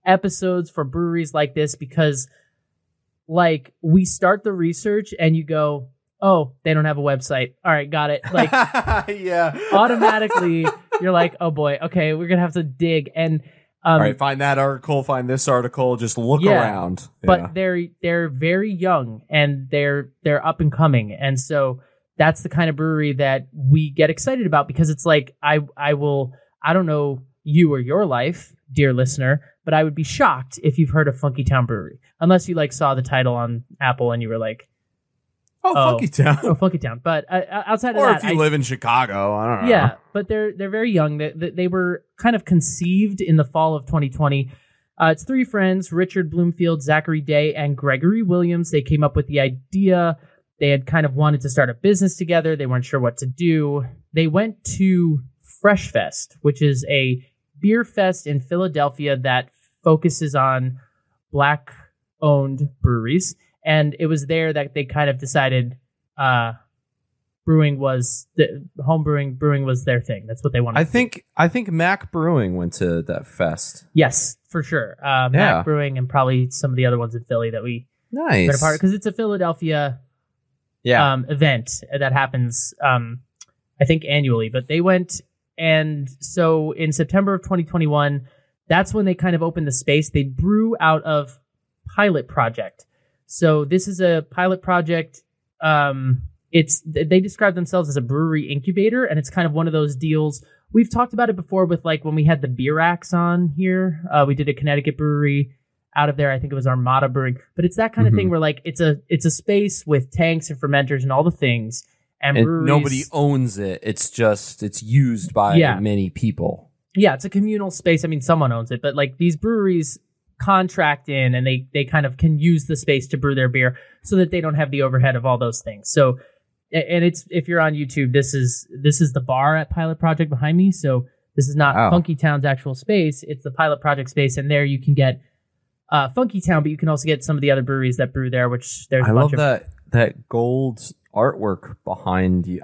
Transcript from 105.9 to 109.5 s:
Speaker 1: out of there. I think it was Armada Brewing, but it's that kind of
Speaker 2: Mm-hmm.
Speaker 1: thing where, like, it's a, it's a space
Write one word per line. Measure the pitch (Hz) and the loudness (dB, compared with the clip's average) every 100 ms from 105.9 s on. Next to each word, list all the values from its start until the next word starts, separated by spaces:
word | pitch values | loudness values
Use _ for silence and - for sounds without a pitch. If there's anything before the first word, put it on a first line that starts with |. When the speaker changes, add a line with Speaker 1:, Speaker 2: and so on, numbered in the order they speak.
| 147 | 0
Speaker 1:
out | 147 | 0
of | 139 | 0
there. | 143 | 0
I | 131 | -2
think | 135 | -4
it | 139 | -2
was | 131 | 0
Armada | 127 123 131 135 | 0 2 2 2
Brewing, | 131 131 127 - - | 0 -2 -4 -6 -2
but | |
it's | 175 196 | -2 0
that | 220 | -2
kind | 220 214 | 2 4
of | |
Speaker 2:
Mm-hmm. | 208 | 4
Speaker 1:
thing | 185 | 2
where, | 165 | 2
like, | 156 - | 0 -2
it's | 170 143 | -8 0
a, | 160 143 - | 0 0 -2
it's | 156 | 0
a | 160 | 0
space | - - | -2 0